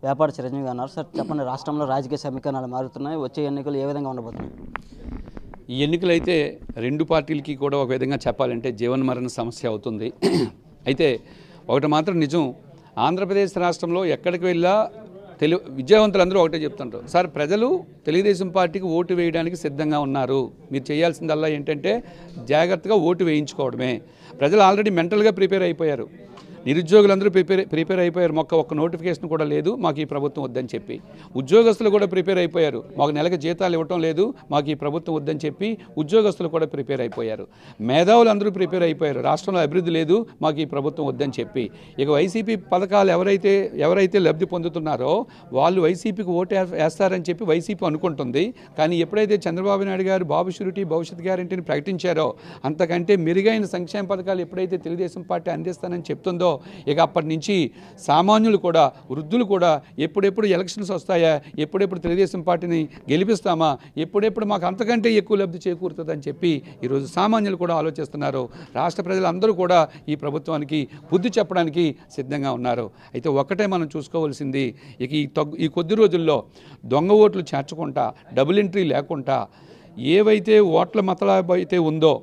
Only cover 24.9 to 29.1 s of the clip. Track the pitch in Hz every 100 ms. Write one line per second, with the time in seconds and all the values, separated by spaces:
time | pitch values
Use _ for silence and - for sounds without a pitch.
24.9 | 175 170 208 214 185 190 190 180 151 160
25.9 | 135 110 - - - - - 123 151 165
26.9 | 208 202 196 202 185 170 190 - 156 160
27.9 | 190 175 170 170 156 156 165 151 156 165
28.9 | 170 175